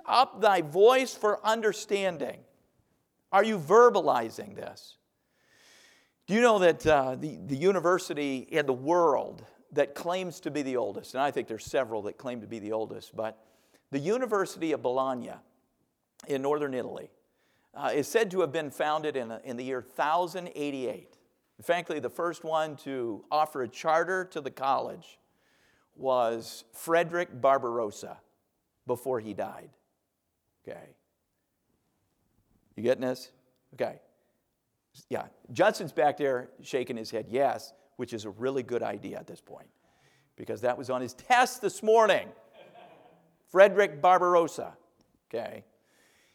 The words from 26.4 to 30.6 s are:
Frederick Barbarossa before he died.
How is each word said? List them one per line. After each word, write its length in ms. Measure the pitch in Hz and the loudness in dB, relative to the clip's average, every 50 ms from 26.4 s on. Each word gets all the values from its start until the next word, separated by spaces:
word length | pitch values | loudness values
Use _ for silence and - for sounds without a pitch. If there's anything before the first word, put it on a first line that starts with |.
| 117 - - - - _ - | -8 -12 -16 -18 -20 _ -18
Frederick 680 | - - 165 165 170 170 160 170 175 180 - - 127 | -12 -4 2 2 2 2 2 -2 -4 -4 -4 -6 0
Barbarossa 760 | 120 135 135 135 127 117 123 131 113 104 101 - - - - - _ _ _ _ _ _ _ _ _ _ _ _ - 123 | 4 4 4 4 2 -2 -4 -2 -4 -4 -6 -10 -14 -16 -16 -18 _ _ _ _ _ _ _ _ _ _ _ _ -6 -6
before 320 | 123 120 - 135 131 117 | -6 -4 -2 -4 -4 -4
he 140 | 107 110 101 | -4 -6 -8
died. 360 | 107 101 95 101 - - 78 _ _ _ _ _ _ _ _ _ _ _ _ _ _ _ _ _ _ | -8 -8 -8 -8 -14 -18 -20 _ _ _ _ _ _ _ _ _ _ _ _ _ _ _ _ _ _